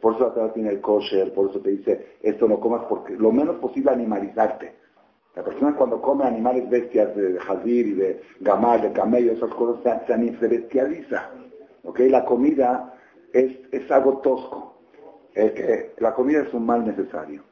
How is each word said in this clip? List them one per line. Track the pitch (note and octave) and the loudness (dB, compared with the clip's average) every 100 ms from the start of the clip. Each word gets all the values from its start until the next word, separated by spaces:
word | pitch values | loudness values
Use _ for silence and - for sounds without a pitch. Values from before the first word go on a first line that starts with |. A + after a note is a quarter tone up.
Por | A2+ A2+ | 2 2
eso | B2 | 0
la | |
Torah | A#2 A2 | 0 -2
tiene | A#2 G#2+ | -2 -4
el | G2 | -2
kosher, | G#2 G#2 G2+ G2 F#2 | 2 2 2 0 0
por | G2 G2 | 0 -2
eso | G2+ | 0
te | G2 | -2
dice, | G2 - G2 - - | -2 -2 -2 -4 -6
esto | - - A2+ | -4 2 2
no | G#2 | 2
comas, | A2+ A#2 - | 0 -2 -4
porque | G#2+ - | -6 -6
lo | G2 A2 | 0 2
menos | A#2 D#3 E3+ | 4 0 -2
posible | B2+ C#3 C#3 | -4 0 0
animalizarte. | B2 A2+ G#2 G2 A2 A2 - - - _ _ _ _ _ - | 2 0 -4 -4 0 0 0 -12 -18 _ _ _ _ _ -10
La | |
persona | - - C#3+ C#3+ | -8 0 0 2
cuando | B2+ A#2 | 0 0
come | C3+ C#3 | 0 0
animales | C3 A2+ A#2+ B2+ A2+ | 0 0 0 0 0
bestias | B2 A#2 A#2 G2+ G#2 | -2 0 0 0 0
de | G2 F#2 | -2 -2
jazir | - F#2+ G2+ A#2+ A2 | -4 -4 0 0 0
y | |
de | F#2+ F#2+ - - - | 0 -2 -2 -12 -4
gamal, | G2 G2 A#2+ A#2 | 0 2 4 4
de | G#2+ | 2
camello, | - G2+ A#2+ A#2+ | 0 2 2 2
esas | A2+ A2+ | 0 -4
cosas, | - A#2+ A#2 | -2 -2 0
se, | B2 A2+ - | 0 -2 -2
se | |
ani-, | A#2 A#2+ - | 0 0 0
se | A#2 | 0
bestializa. | A#2 - C3+ C#3 E3+ - G#2+ - - - - - _ | 0 0 0 0 -4 -6 -8 -8 -18 -20 -20 -20 _
¿Ok? | - - B2+ | -14 2 4
La | C3 - | 4 2
comida | A#2+ C#3 C#3+ B2 B2+ B2 - _ _ _ | 2 2 2 2 0 -6 -18 _ _ _
es, | B2 C3 C3 - | 2 2 -2 -10
es | C3+ - | -10 2
algo | C#3 C3+ C3+ | 4 4 2
tosco. | C#3+ B2+ - G2+ - - _ - - - _ - | 0 -2 -4 -14 -16 -20 _ -20 -20 -20 _ 0
Eh, | G#2+ | 0
que | - - A2+ - - | 0 -2 -2 -2 -2
la | A2+ A2 | -2 0
comida | C3 D3+ | 2 2
es | C#3 | 0
un | B2 A#2 | -4 0
mal | A#2+ | 0
necesario. | A2 G2 F2+ E2 D2+ D2 - | 0 -4 -6 -8 -12 -16 -18